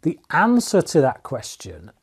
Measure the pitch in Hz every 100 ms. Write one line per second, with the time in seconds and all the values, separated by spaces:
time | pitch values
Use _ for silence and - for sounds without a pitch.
0 | 160 - _ 156 214 247 - 202 - 170
1 | 131 - - 127 - - 98 82 92 _